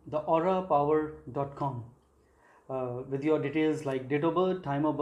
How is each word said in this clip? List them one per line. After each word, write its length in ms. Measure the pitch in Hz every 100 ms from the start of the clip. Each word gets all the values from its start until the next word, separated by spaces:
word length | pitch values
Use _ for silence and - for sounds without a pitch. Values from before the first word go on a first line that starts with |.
| -
the 120 | 151 165 160
aura 260 | 175 190 185
power 440 | 147 147 156 151 - -
dot 240 | 135 139 -
com, 260 | 143 120 113 - _ _ _ _ _ - -
uh, 340 | 131 127 123 135
with 160 | 135 147
your 120 | 151
details 480 | 139 156 156 143 143
like 220 | 135 127
date 160 | 147
of 120 | 165 165
birth, 280 | 185 185
time 220 | 143 139 151
of 100 | 139